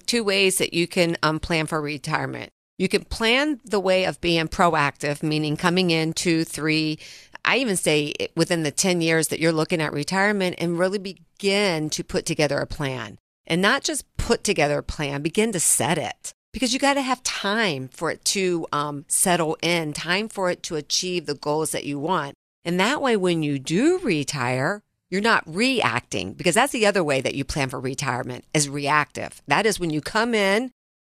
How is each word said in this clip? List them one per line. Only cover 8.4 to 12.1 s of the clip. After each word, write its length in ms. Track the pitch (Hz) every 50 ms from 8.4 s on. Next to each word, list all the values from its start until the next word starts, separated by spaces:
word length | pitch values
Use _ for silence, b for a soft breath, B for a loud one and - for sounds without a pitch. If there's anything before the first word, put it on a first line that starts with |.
| 165 - 180 165 160
the 80 | 147
ten 300 | - - - 196 180 175
years 260 | 165 165 165 160 156 -
that 120 | 147 -
you're 140 | 156 165 165
looking 260 | 156 156 - 185 165
at 140 | 156 147 -
retirement, 640 | 143 147 - 185 190 196 208 214 202 190 180 165 -
and 220 | - 170 175 165
really 180 | 180 190 190 208
begin 960 | 185 196 180 - - _ _ _ - 196 196 202 208 196 170 156 151 156
to 120 | - - 170
put 220 | -